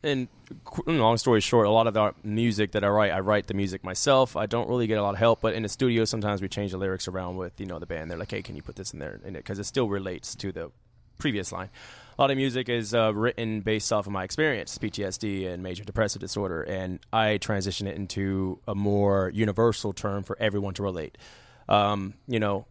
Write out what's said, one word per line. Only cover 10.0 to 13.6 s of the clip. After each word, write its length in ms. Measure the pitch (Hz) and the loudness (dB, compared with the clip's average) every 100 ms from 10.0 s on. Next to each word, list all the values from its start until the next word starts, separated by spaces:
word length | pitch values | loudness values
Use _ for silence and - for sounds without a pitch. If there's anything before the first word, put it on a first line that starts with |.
| 95 90 - - | -4 -8 -10 -8
to 160 | 98 | -8
the 180 | 90 80 _ _ _ - _ | -8 -10 _ _ _ -20 _
previous 320 | 147 104 90 | -4 -2 -4
line. 200 | 90 92 - - - - - | -8 -10 -14 -20 -20 -18 0
A 40 | |
lot 80 | 139 | 2
of 80 | 135 | 2
music 320 | 135 123 123 | 0 -2 -2
is, 240 | 120 104 | -2 0
uh, 180 | 117 110 | 2 2
written 460 | 104 117 - 113 110 | 2 0 0 -4 -2